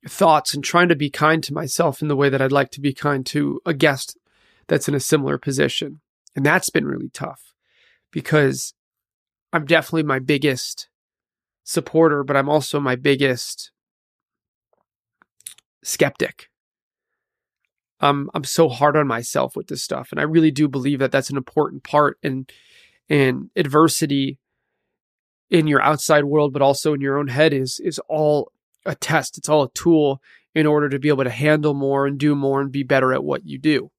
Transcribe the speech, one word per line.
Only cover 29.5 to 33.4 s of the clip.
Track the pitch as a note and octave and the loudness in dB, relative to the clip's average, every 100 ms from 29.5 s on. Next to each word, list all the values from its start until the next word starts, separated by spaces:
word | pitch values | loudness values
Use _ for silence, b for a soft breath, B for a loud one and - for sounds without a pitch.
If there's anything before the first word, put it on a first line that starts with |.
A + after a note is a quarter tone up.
| D3+ | 0
a | C3+ | 0
tool | - F3 D#3+ D3 C3+ b b b | -2 2 4 2 -2 b b b
in | D#3+ D3+ | 0 2
order | D3+ D3 | 2 0
to | C#3 | -2
be | C#3+ | 0
able | C#3 | 0
to | C3 | -2
handle | A2+ D3 D3+ D3+ | 0 2 2 2
more | C#3+ C#3 C#3 C#3 | 0 0 0 0
and | C#3 | 0
do | D3 | 0
more | C#3+ C#3 C3+ | 0 0 0
and | C#3 | -2
be | C3+ | -6
better | B2+ C3+ C3 | 0 2 2
at | C3 | 0
what | C#3+ C3+ | -2 -6